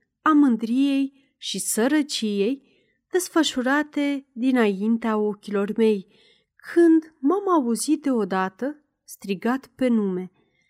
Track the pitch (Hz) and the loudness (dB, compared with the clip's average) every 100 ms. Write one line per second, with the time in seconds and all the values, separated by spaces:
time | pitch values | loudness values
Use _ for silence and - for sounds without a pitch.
0 | _ _ 311 294 277 220 226 254 277 277 | _ _ 2 4 4 2 -2 0 0 0
1 | 269 _ _ _ - 190 - 214 254 302 | -2 _ _ _ -10 -8 -6 -2 0 0
2 | 294 - 214 202 202 269 _ _ _ _ | -2 -4 -4 -2 -2 -4 _ _ _ _
3 | _ 370 359 330 294 262 247 285 302 294 | _ -4 0 0 0 -2 -2 -2 -2 -4
4 | 285 277 - 226 262 254 214 190 220 226 | -4 -4 -10 -4 0 2 0 0 -2 -2
5 | 226 214 208 208 - 202 208 214 220 202 | -2 -2 -2 -6 -6 -4 -4 0 2 0
6 | - _ _ _ _ _ - 339 339 320 | -6 _ _ _ _ _ -2 4 6 6
7 | - - 269 392 392 330 240 220 - 302 | 2 -4 -2 0 2 0 0 -2 0 -2
8 | 285 240 190 190 185 - 269 302 _ _ | 0 -2 -2 -2 -4 -4 -8 -8 _ _
9 | - - 190 185 233 262 - - 254 226 | -20 -16 -8 -4 -2 -4 -8 -4 0 2
10 | 202 180 185 _ _ _ | 0 -4 -8 _ _ _